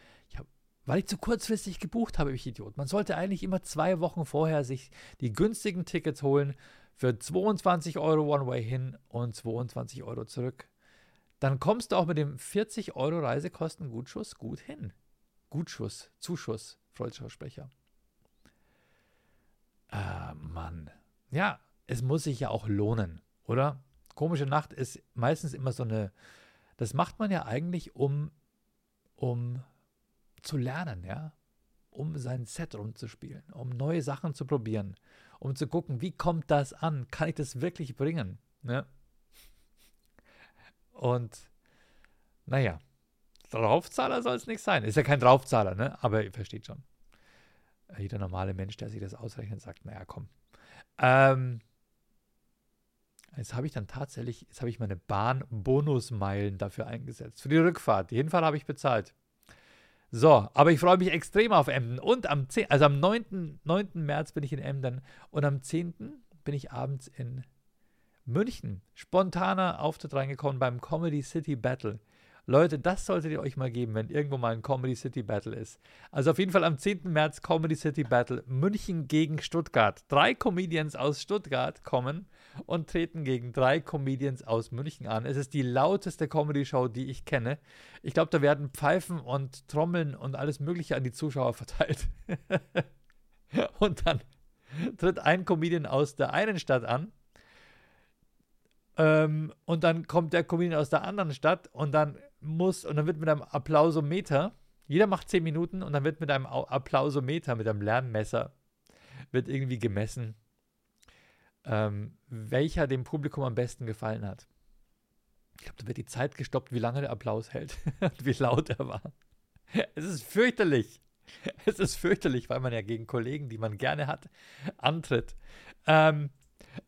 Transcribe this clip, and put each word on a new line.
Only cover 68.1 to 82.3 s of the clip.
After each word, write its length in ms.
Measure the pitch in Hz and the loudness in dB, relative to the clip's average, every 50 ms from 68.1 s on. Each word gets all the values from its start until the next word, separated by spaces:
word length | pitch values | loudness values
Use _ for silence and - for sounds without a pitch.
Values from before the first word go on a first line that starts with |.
| _ _ _ | _ _ _
München. 560 | - 117 156 214 254 240 - - - 101 92 - _ _ | -2 0 0 0 0 -2 -8 -8 -10 -10 -10 -12 _ _
Spontaner 840 | - - _ - 185 190 185 - 175 185 185 196 185 185 180 - - | -20 -14 _ 4 4 4 4 0 0 0 0 2 2 0 0 0 -2
Auftritt 340 | 151 151 156 - - 147 - | -2 -4 -4 -4 -10 -4 -2
reingekommen 420 | 139 135 135 139 127 147 143 139 127 | -2 -2 -2 -6 -4 -4 -4 0 0
beim 240 | 131 127 123 123 | 0 0 -2 -4
Comedy 400 | - - - 160 170 170 147 147 | -6 -4 -4 -2 -2 0 -2 -2
City 340 | 131 - - 170 147 - 143 | -4 -4 -6 -6 -2 -2 -4
Battle. 440 | 120 107 127 127 - - 113 104 110 - _ _ _ _ _ _ - _ | -2 -2 -2 -2 -2 -4 -6 -6 -6 -12 _ _ _ _ _ _ -16 _
Leute, 340 | - 120 139 165 175 156 143 | 4 6 8 8 6 4 0
das 260 | 120 175 185 - - | 0 0 0 0 -2
solltet 260 | - 190 180 156 160 | 0 0 0 0 -2
ihr 100 | 151 - | -4 -2
euch 160 | 147 143 131 143 | -4 -4 -4 -2
mal 120 | 131 127 | -4 -2
geben, 240 | 113 123 123 113 107 | -2 -2 -2 -2 -2
wenn 160 | 110 110 - | -4 -4 -2
irgendwo 300 | - 147 147 143 135 131 | -2 -2 -2 0 -2 -2
mal 140 | 120 117 113 | -2 -2 -2
ein 100 | 113 - | -2 -2
Comedy 320 | - 139 127 127 131 127 | -2 -2 -2 0 -2 -4
City 260 | - - 131 120 135 | -2 -4 -6 -6 -6
Battle 340 | 113 101 107 101 - 113 110 | -4 -2 -4 -4 -2 -4 -8
ist. 240 | 113 117 - - _ _ - - - - - | -8 -10 -12 -14 _ _ -20 -20 -20 -20 -8
Also 220 | - 143 135 156 | -4 2 4 4
auf 80 | 156 - | 4 4
jeden 120 | 190 190 | 2 4
Fall 120 | 175 196 160 | 4 4 4
am 160 | 170 160 135 | 4 2 2
zehnten 340 | - 196 208 175 - 185 165 | 0 0 -2 0 -4 0 2
März 300 | 151 151 156 151 - - | 2 2 2 0 -6 -2
Comedy 320 | - 170 165 160 160 156 | 0 0 2 2 0 -2
City 280 | - - 156 139 - 143 | 0 0 -2 0 0 0
Battle 400 | 117 135 120 123 - 123 123 - - | 4 4 4 4 2 -2 -6 -4 -4
München 600 | 131 131 147 196 208 214 - - 180 165 147 127 | -2 2 2 2 0 0 -4 -4 -4 -4 -2 2
gegen 320 | 156 156 160 147 156 147 | 2 2 2 2 0 -4
Stuttgart. 640 | - - - 170 160 - - 131 110 101 - - _ _ | -6 -2 -2 -2 -2 2 4 4 4 4 4 0 _ _
Drei 260 | - 139 160 220 254 | 4 6 6 6 4
Comedians 600 | - - 240 185 175 185 175 160 160 156 151 143 | 2 0 0 0 0 -2 0 -2 -2 -2 -4 -4
aus 260 | - 123 147 147 - | 0 0 0 0 0
Stuttgart 640 | - - 202 208 202 - 139 127 127 143 - - - | -4 -2 -4 -4 -2 -2 -2 0 0 -2 -4 -8 -6
kommen 440 | - - 127 123 131 147 170 202 - | -2 0 0 0 0 -4 -6 -10 -14